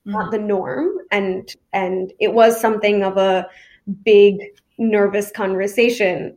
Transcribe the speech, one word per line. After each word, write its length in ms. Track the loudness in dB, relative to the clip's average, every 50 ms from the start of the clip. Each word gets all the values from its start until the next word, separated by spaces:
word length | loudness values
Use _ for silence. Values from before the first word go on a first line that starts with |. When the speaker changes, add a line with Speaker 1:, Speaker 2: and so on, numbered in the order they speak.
| -6
Speaker 1:
not 220 | -6 -6 -6 -6
Speaker 2:
Mm-hmm. 40 | -4
Speaker 1:
the 80 | -6 -6
norm, 500 | -4 -4 -4 -4 -4 -4 -6 -4 -4 -4 -4 -6 -6 -4
and, 420 | -4 -2 -2 -2 -4 -6 -10 -14 -18 -20 _ _ -6
and 400 | -4 -4 -4 -4 -4 -6 -8 -6 -4
it 120 | -2 0 4
was 280 | 4 4 4 4 2
something 420 | 0 -2 -2 0 0 0 0 0 0
of 140 | 0 0
a 320 | 0 0 2 0 0 -2 -6 -12 -20 -20 _ _ _ _ -12 -12 -4 2
big 320 | 6 6 8 8 6 4 0 -6 -14 -18 _ _ _ _ -6
nervous 520 | -2 0 2 2 2 0 0 -2 -6 -6
conversation, 1080 | -6 -6 -4 -4 -2 -2 -4 -2 0 2 2 2 2 0 0 -2 -2 -2 -6 -10 -14